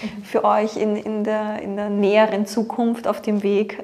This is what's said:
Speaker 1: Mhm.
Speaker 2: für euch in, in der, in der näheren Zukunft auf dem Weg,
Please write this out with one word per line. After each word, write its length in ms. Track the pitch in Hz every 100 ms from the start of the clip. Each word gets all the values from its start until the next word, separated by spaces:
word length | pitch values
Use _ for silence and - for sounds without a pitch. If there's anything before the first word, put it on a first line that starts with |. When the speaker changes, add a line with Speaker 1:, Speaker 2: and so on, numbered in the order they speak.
Speaker 1:
Mhm. 220 | 214 208
Speaker 2:
für 200 | 202 226 208
euch 320 | 214 214 214
in, 180 | 214 208
in 280 | 214 214 214
der, 360 | 214 214 214
in 140 | 196 202
der 140 | 208
näheren 560 | 202 202 208 214 202 214
Zukunft 640 | - 220 - 233 233 -
auf 120 | 208
dem 220 | - 208
Weg, 400 | 202 202 208 -